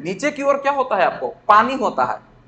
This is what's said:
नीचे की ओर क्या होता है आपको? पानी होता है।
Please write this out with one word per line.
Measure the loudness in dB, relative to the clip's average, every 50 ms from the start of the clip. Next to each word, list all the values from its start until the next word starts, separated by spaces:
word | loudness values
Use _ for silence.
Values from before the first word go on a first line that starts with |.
| -8
नीचे | -8 -6 -4 -4 -4
की | -4 -2
ओर | 0 0 0
क्या | 0 0 0
होता | 0 0 -2 0 0
है | 2 2
आपको? | 0 0 -2 -6 -8 -8 -2 _ 4
पानी | 6 6 4 2 0
होता | -2 -4 -2 -2 -2 -2
है। | -2 -4 -8 -12 _ _ -20 _